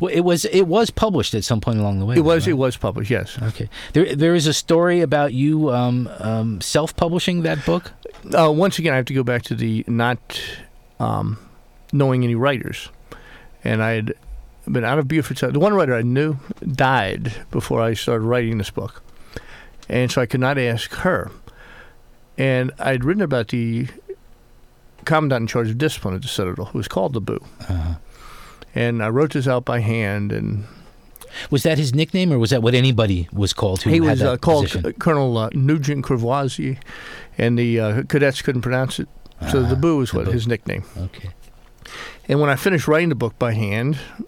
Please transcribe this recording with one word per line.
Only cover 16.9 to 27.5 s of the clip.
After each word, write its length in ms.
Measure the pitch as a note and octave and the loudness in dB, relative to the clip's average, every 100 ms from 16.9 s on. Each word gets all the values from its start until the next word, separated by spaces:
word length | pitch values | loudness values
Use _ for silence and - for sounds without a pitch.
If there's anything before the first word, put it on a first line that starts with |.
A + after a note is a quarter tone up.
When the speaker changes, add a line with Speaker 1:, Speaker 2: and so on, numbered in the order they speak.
| C3 G2 F#2+ A2 G#2+ - | 4 0 -2 -6 -8 -6
Speaker 2:
before 320 | - - B2+ | -6 -2 0
I 100 | A2+ | 0
started 300 | A2+ - A#2 A2 | 0 -2 0 0
writing 320 | B2 A2+ A2+ | 0 0 -2
this 140 | G2+ | -4
book. 320 | - - - - - - - - - - - - | -6 -10 -12 -20 -20 -18 -16 -16 -20 -20 -18 -4
And 240 | - B2 | 0 0
so 120 | C#3 | 0
I 20 | B2 | 0
could 140 | C3 | 0
not 160 | B2+ C#3 | 0 0
ask 340 | A#2+ A#2 - - | 0 -2 -6 -4
her. 340 | F#3 D#3 - - - - - - - - - - - - | -2 -2 -4 -14 -20 -20 -20 -20 -20 -20 -20 -20 -14 -4
And 340 | C3+ B2+ B2+ - | 0 0 -2 -4
I'd 240 | E3+ C3 | -2 0
written 180 | B2+ G3 | 0 0
about 280 | F3 C3 A2 | 0 0 0
the 380 | B2 A#2 A#2 B2+ - - - - - - - - _ - - - | -2 -2 -2 -4 -10 -18 -18 -18 -20 -20 -20 -20 _ -20 -10 0
commandant 360 | D#3 D3+ B2+ | 2 2 0
in 40 | A2+ | 0
charge 220 | B2 A2+ | -2 0
of 80 | A2+ | 0
discipline 380 | D#3 - G#2 F#2 | -2 -2 -6 -6
at 60 | |
the 60 | - | -6
Citadel, 380 | - F#2 F2+ F2+ | -4 -4 -4 -6
who 120 | - | -6
was 100 | G#2 | -4
called 240 | - F#3 | -2 -2
the 60 | B2+ | -2
Boo. 180 | G2 A2 - | -4 -6 -8